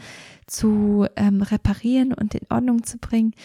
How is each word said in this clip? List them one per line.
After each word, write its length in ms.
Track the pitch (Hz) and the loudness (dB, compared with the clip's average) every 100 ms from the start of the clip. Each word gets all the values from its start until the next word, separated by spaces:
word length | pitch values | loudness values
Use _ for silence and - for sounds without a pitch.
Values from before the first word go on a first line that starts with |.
| - - - - _ | -6 -20 -20 -20 _
zu, 600 | - 220 208 208 208 196 - | -2 0 2 2 2 0 2
ähm, 260 | 208 196 | 2 2
reparieren 720 | 196 214 - 196 233 262 262 - | 0 0 0 -2 0 2 2 0
und 200 | 214 - | -4 -4
in 120 | - | -4
Ordnung 360 | 226 247 233 226 | -2 0 0 -2
zu 120 | 240 | -10
bringen, 380 | - 226 226 - | -2 0 2 -2